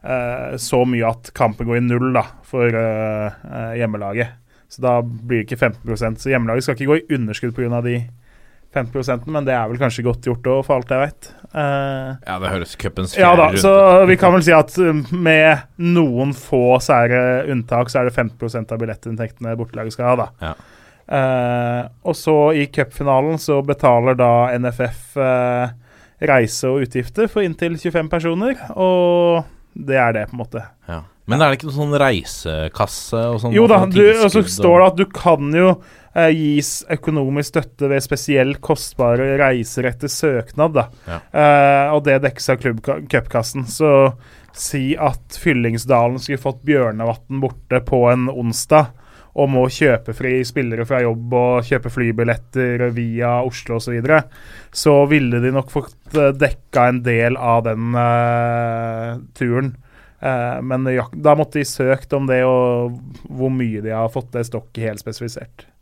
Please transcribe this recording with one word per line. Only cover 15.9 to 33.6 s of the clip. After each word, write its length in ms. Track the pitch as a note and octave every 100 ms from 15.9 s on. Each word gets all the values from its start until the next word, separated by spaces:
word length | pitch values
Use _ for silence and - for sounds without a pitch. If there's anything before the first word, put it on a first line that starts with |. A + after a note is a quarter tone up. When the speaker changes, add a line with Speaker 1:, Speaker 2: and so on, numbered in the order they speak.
| E3+ D#3 A#2+ C3+ C3+
Speaker 1:
få 400 | - C3 B2 B2+
sære 640 | - B2+ A#2+ B2 B2+ B2+ D3
unntak, 400 | C3 A#2+ A#2+ A#2+
så 120 | C3+
er 80 | B2
det 40 |
femten 240 | B2 A#2 -
prosent 340 | A#2 A#2 G#2+
av 80 | A#2
billettinntektene 760 | A2+ G#2 A2+ A2+ A2+ - A#2 A#2
bortelaget 380 | A#2+ A2+ A2+
skal 120 | G#2+ B2
ha, 100 | B2
da. 120 | G#2 _
Speaker 2:
Ja. 120 | D#2+ D#2+ - _ _ _ -
Speaker 1:
Eh, 760 | C#3 C3 B2+ B2 A#2+ A#2+ A#2+ B2 _
og 120 | F#3+ D#3+
så 180 | - D3+ D3+ D#3
i 80 | C#3+
cupfinalen 680 | - C3 - C#3+ C3+ D3 D#3+
så 220 | - C#3
betaler 540 | C#3 C#3+ C#3 A#2+ B2 B2+
da 140 | A#2+ A#2+ B2
N 120 | A#2+ B2
F 140 | A#2+
F, 360 | B2 - - C#3+
eh, 500 | C3 B2+ B2 B2 B2 A#2+ _ _ _ _
reise 480 | D#3 C3+ A2+ - C3
og 100 | C3+
utgifter 460 | B2+ B2+ A#2 - A3
for 160 | G#3+ F#3
inntil 300 | D#3 E3+ D#3+
tjuefem 320 | F3+ E3 D#3
personer, 460 | E3+ E3 E3+ A#3 C4 -
og 720 | - F#3 F3+ F3 F3 F3 E3+ C#3+ - _ -
det 220 | C#3 C3
er 140 | A#2+
det, 160 | A2 G#2
på 40 |
en 80 | B2
måte. 220 | A#2 A#2+ G2 _ -
Speaker 2:
Ja. 140 | E2 E2 _ -
Men 140 | B2+
er 80 | D#3
det 80 | C3+
ikke 80 | D#3
noen 80 | C#3
sånn 220 | D3 C#3+
reisekasse 1200 | C#3 G2+ - - E2 D#2 D#2 - G#2 - - A2+ A#2
og 60 | A#2
sånn, 120 | A#2
Speaker 1:
Jo 120 | G#3